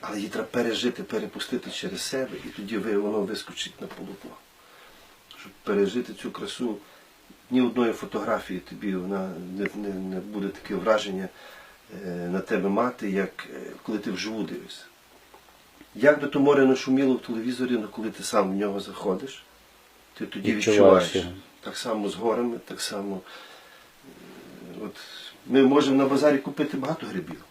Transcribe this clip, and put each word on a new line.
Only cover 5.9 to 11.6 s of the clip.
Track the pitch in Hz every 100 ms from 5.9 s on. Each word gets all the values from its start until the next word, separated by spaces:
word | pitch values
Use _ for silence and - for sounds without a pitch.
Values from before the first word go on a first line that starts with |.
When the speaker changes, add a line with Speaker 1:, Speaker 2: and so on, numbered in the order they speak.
| 117 120
Speaker 1:
цю | 107 110
красу, | - 101 - 123 101 - - - - _ - _
ні | 127
одної | 123 113 117
фотографії | 107 98 110 - 104 - 92
тобі | - 85 104 92
вона | 90 98 95 90 90 95
не, | 101
не, | 104 101
не | 95 95 92
буде | 101 104 98
таке | - -
враження, | 98 95 107 104 95 95 - - -